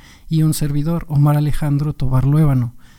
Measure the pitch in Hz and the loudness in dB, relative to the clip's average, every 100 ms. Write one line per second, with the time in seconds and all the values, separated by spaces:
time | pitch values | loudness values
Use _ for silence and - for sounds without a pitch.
0 | - - - 160 156 - 151 147 151 170 | -18 -20 -4 0 0 0 -2 -2 -2 -4
1 | - 143 147 147 147 - 151 143 151 - | -2 2 2 2 0 -2 0 -2 -2 -4
2 | 127 131 131 151 151 131 120 - - | -2 0 2 2 2 2 -2 -8 -20